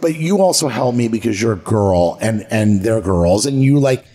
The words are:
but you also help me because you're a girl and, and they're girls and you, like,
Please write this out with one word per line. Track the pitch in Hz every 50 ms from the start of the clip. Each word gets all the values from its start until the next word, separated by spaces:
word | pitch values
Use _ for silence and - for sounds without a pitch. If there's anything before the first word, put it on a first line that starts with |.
but | 170 165 160
you | 156 156 170 202 190
also | 190 180 160 - 160 135
help | 110 127 131 123 120
me | 120 120 113
because | 113 107 107 113 104 95
you're | 113 113 107
a |
girl | 87 - - 110 107 101 98 92 87 87 85 - -
and, | 92 92 110 104 - -
and | 120 110 107 107 104 98
they're | 95 113 110 110
girls | 87 95 95 85 85 87 95 107 120
and | 143 139 135
you, | 135 135 143 143
like, | 139 135 131 127 - -